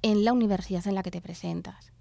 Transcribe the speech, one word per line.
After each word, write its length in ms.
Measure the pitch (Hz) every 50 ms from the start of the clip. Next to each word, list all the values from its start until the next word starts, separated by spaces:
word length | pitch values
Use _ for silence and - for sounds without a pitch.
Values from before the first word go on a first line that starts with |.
| -
en 220 | 220 214 208 208
la 80 | 226 247
universidad 520 | 247 233 208 202 185 - - 185 175 180 202
en 80 | 196
la 80 | 190 185
que 80 | 185 170
te 80 | 175
presentas. 720 | 175 170 170 - - 175 170 170 175 180 190 - - - - _